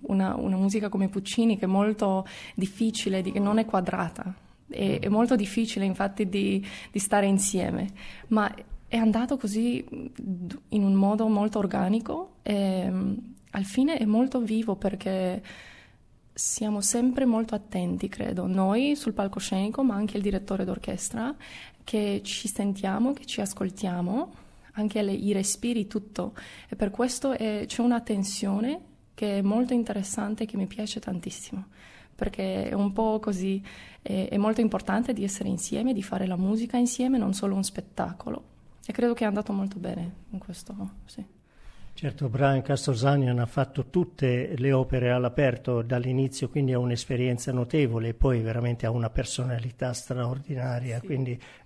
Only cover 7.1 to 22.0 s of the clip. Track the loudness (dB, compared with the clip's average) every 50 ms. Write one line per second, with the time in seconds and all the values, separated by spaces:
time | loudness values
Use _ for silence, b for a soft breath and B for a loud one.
7.1 | 4 4 6 6 4 4 4 2 0 0 0 0 -2 -2 -4 -4 B B B B
8.1 | B B B 0 2 2 2 0 -2 -6 -10 -12 -12 -12 -6 -4 0 2 4 4
9.1 | 4 4 2 0 0 -2 -2 -2 0 0 0 0 0 -2 -4 -8 -10 -12 -12 -12
10.1 | -12 -10 -8 -6 -6 -6 -8 -8 -10 -12 -6 -2 0 2 4 6 6 6 6 6
11.1 | 4 4 2 2 4 2 2 2 2 0 0 0 0 0 2 2 2 2 0 -2
12.1 | -4 -6 -6 -8 -12 -8 -4 -2 0 2 2 0 0 0 0 0 0 0 0 -2
13.1 | -2 -4 -6 -10 -16 -20 -16 -8 -6 -4 -4 -2 2 2 2 2 2 2 2 4
14.1 | 4 4 4 4 2 0 0 0 0 0 0 0 -2 0 0 -2 -2 -2 -2 -2
15.1 | -2 0 0 -2 -2 -4 B B B B B B B B B B B B B _
16.1 | -20 _ _ -14 -8 -6 -4 -4 -2 -2 -2 -2 0 0 0 2 2 4 4 4
17.1 | 4 4 4 4 4 4 2 0 -2 -4 -4 -4 -4 -2 0 0 0 -2 -4 -4
18.1 | -4 -6 -4 -4 -2 -2 -2 0 2 4 4 4 4 4 4 2 2 0 0 -2
19.1 | -2 0 -2 -2 -4 -6 -4 -2 0 0 0 0 0 2 2 2 2 2 0 -2
20.1 | -2 -2 0 0 0 0 -2 -2 -2 -2 -2 -2 -4 -4 -4 -6 -6 -6 -6 -6
21.1 | -4 -4 -4 -4 -6 B B B B B B B B B -6 -2 -2 0